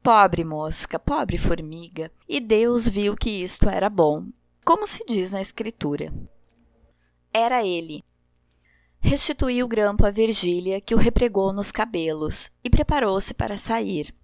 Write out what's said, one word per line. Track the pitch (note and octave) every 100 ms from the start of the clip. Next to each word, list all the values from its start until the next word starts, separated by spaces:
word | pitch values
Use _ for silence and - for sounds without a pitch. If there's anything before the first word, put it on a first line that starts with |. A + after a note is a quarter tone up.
Pobre | - A3+ F#3+ E3+
mosca, | E3 D#3 D#3 - - -
pobre | - C#4+ G#3+
formiga, | F3 - E3 D#3 D#3+ E3+ D#3+ D#3+ _ -
e | C#4+
Deus | A3 A3 A#3 A#3+ A3
viu | G3 G3+
que | G#3 A#3 G3+
isto | F3+ - G#3
era | F#3+ G3
bom, | G3 D#3 D3+ F#3 - _ _
como | - F4
se | G#4 -
diz | A4 G#3+ F#3
na | G3
Escritura. | F#3+ - A3 - D3 C#3+ D#3 D3+ - _ _ _ _ _ _ _ _ _ _
Era | A3 A#3 B3
ele. | G3+ F3 E3 D3+ _ _ _ _ _ _ _ _ _ _
Restituiu | - C#4 - C#4+ C4 B3
o | B3
grampo | A3 G#3 G#3+
a | G#3
Virgília, | G3+ A3 G#3+ F3+ F3 F#3 G3
que | -
o | -
repregou | A#3 - A#3+ G3 G3
nos | G3 G3
cabelos, | - A3+ F#3+ D#3+ D#3 D3+ - - _
e | B3
preparou-se | C#4 D4+ D4 A3 F#3+ -
para | - A3 G3+
sair. | - A3+ G#3 E3+ D3 -